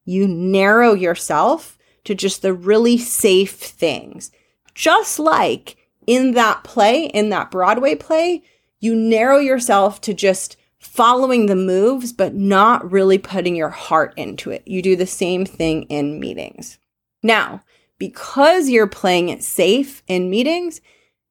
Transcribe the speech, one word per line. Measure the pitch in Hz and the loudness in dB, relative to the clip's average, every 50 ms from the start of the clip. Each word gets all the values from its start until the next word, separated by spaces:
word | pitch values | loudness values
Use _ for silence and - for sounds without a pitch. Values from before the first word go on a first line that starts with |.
| _ | _
you | - 180 190 196 196 | -6 -2 0 0 0
narrow | 175 165 180 185 190 196 190 196 214 233 240 233 214 | 0 -2 -2 0 2 2 4 4 4 4 6 4 4
yourself | 196 180 175 170 - - - 160 147 175 226 294 330 - - - _ _ _ _ _ _ | 2 0 -2 -2 -4 -4 -2 0 0 2 2 0 -2 -4 -12 -20 _ _ _ _ _ _
to | - 202 | -8 -6
just | 185 - 196 190 - | -4 -4 -4 -4 -2
the | - 196 190 | -4 -4 -4
really | 175 175 190 208 220 233 240 240 233 | -2 0 0 2 4 4 4 2 2
safe | 240 - - - - 208 185 185 196 190 - | 0 -4 -4 0 2 4 4 4 2 0 -4
things. | - - - - _ - 160 131 90 - - - - - - - _ _ _ _ _ _ _ _ | -10 -18 -20 -8 _ -2 -2 -2 -4 -8 -14 -18 -18 -20 -20 -20 _ _ _ _ _ _ _ _
Just | - - 320 330 403 415 - - - | -4 0 2 2 2 2 -2 -6 -4
like | 302 320 311 - 202 160 113 - - - - _ _ _ _ _ _ - | 0 0 2 2 0 0 -2 -4 -8 -14 -20 _ _ _ _ _ _ 0
in | 240 254 262 262 240 | 0 2 2 2 2
that | 247 233 214 - - - | 2 2 2 0 -2 -6
play, | - - 247 202 208 240 311 330 | -6 0 2 4 4 4 2 -2
in | - - 208 208 214 | -2 -2 -2 -2 0
that | 196 170 - - | -2 -4 -4 -6
Broadway | - 185 180 185 220 240 247 302 311 | -4 0 0 0 2 2 0 0 -2
play, | 285 - - 320 320 330 349 359 330 - _ _ _ _ _ _ _ | -2 -2 -2 0 0 0 0 -2 -4 -8 _ _ _ _ _ _ _
you | - 226 226 | -4 -2 -2
narrow | 226 220 226 226 220 226 262 277 277 | 0 0 2 2 2 4 4 4 4
yourself | 294 269 262 254 240 - 208 202 190 208 202 - | 4 2 0 -2 0 2 2 2 2 2 0 -4
to | - - 202 | -8 -8 -6
just | - - 196 185 190 - - - _ _ _ _ _ | 0 0 0 0 0 -4 -10 -16 _ _ _ _ _
following | - - - - 233 233 247 254 269 254 254 240 220 | -20 -8 0 2 4 4 4 4 2 2 2 2 2
the | 202 196 | 2 0
moves, | 185 190 185 185 190 196 233 269 262 247 240 | 0 0 0 0 2 2 0 0 -2 -6 -10
but | - - 196 170 - | -4 -4 -4 -4 -2
not | 202 196 196 196 190 202 226 247 - - 180 | -2 -2 2 2 4 4 4 4 2 -2 -2
really | 180 196 190 190 190 190 | 0 2 2 4 2 2
putting | - - 185 190 175 180 175 | 0 -4 -6 -6 -4 -4 -2
your | 170 156 147 | -4 -4 -6
heart | - - - - 160 156 147 - - - | -6 -10 -6 -2 0 0 0 0 -4 -10
into | 135 104 98 - - - | -12 -12 -12 -12 -12 -12
it. | 107 - - | -12 -12 -12
You | - 185 185 | -8 -8 -4
do | 180 190 185 | 0 0 2
the | 175 180 | 2 0
same | 185 - - 196 175 180 180 190 | -4 -4 -4 -4 -2 -2 -2 -4
thing | 190 - - 170 160 156 156 - | -6 -6 -4 -2 -2 -2 -4 -6
in | - 147 147 143 143 147 147 | -6 -6 -4 -4 -4 -6 -8
meetings. | - - - - 67 - - - - - - _ _ _ _ _ _ _ _ _ | -10 -10 -10 -12 -14 -14 -16 -18 -20 -20 -20 _ _ _ _ _ _ _ _ _
Now, | - 220 226 214 - - - 196 - _ _ _ _ _ _ _ | 0 0 2 2 0 -4 -8 -14 -20 _ _ _ _ _ _ _
because | 196 196 - - - - - 269 277 311 349 370 320 269 | -14 -14 -12 -14 -16 -8 0 2 4 4 4 4 2 2
you're | 247 226 214 196 | 2 2 2 2
playing | - - - 185 180 175 175 175 | -2 -2 -2 0 2 2 0 -2
it | 143 - - | -4 -8 -10
safe | - - - 180 180 202 262 277 277 - - _ - | -8 -2 0 2 2 2 0 0 -4 -8 -16 _ -6
in | 185 180 180 185 | -4 -4 -2 -2
meetings, | 185 220 254 294 330 349 359 349 320 - - _ _ _ _ _ _ _ _ _ | -2 -2 -2 -2 -2 -4 -6 -8 -10 -12 -18 _ _ _ _ _ _ _ _ _